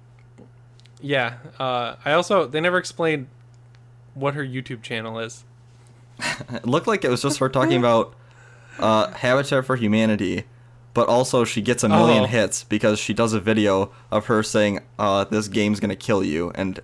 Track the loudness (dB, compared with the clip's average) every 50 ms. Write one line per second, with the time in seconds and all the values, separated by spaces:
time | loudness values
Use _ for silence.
0 | -20 -20 -20 -20 -20 -20 -20 -20 -20 -20 -20 -20 -20 -20 -20 -20 -20 -20 -20 -12
1 | -6 -2 -2 0 -2 -2 -6 -10 -20 -18 -10 -6 -4 -4 -2 -2 -4 -6 -8 -6
2 | -2 0 0 0 2 2 2 2 2 0 -2 -2 0 0 0 0 -2 -4 -6 -4
3 | -2 -2 -2 -2 -6 -10 -18 -20 -20 -20 -20 -20 -20 -20 -20 -20 -20 -20 -20 -20
4 | -20 -20 -10 -4 -4 -4 -4 -4 -8 -8 -8 -10 -10 -10 -12 -12 -10 -8 -8 -8
5 | -8 -8 -8 -8 -10 -10 -12 -16 -20 -20 -20 -20 -20 -20 -20 -20 -20 -20 -20 -20
6 | -20 -20 -14 -8 -8 -8 -8 -8 -10 -12 -12 -8 -2 0 0 0 0 0 -2 0
7 | 0 0 0 0 0 -2 -2 0 -2 0 0 0 2 2 2 2 4 4 4 2
8 | 2 -2 -8 -20 -20 -20 -20 -20 -20 -20 -20 -20 -20 -18 -8 -2 0 2 2 2
9 | 2 -2 -4 -4 0 2 2 2 2 0 0 -2 0 0 -2 0 0 2 2 2
10 | 2 2 0 0 0 -2 -2 -4 -6 -10 -18 -20 -20 -20 -20 -20 -14 -4 0 0
11 | 2 4 4 2 2 2 2 0 0 0 -2 -4 -2 -2 0 0 2 4 4 6
12 | 6 6 6 4 2 2 2 2 0 0 -2 -6 -6 -4 -2 0 2 2 2 0
13 | -2 -4 0 0 0 2 0 0 0 2 2 4 4 4 4 2 0 -2 -6 -16
14 | -8 -4 -4 -2 0 0 0 0 0 0 2 2 2 2 0 -4 -8 -12 -6 -2
15 | 0 2 2 2 0 0 0 -2 -2 0 0 0 2 2 0 0 -2 -4 -4 -4
16 | -2 0 0 0 0 0 -2 -2 -4 -4 -4 -6 -6 -6 -6 -8